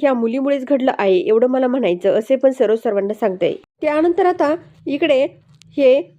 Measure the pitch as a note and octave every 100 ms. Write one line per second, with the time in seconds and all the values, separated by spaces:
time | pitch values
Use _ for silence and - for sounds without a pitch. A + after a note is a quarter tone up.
0 | C#4 B3+ A3+ C4 C#4 C#4 B3+ C#4 B3+ -
1 | G3 F#3 - A3 B3+ C4 C4 C4 G3+ F3
2 | G3 G#3 A#3 C4+ C4+ B3+ G#3+ A3+ A#3 G3+
3 | G3 G#3+ G#3+ F#3 E3 - _ - D#4 D4+
4 | E4+ F4 F#4 F4+ D4 E4 - _ - C#4
5 | D#4 C4 C#4 - _ _ - - C4+ C4+
6 | B3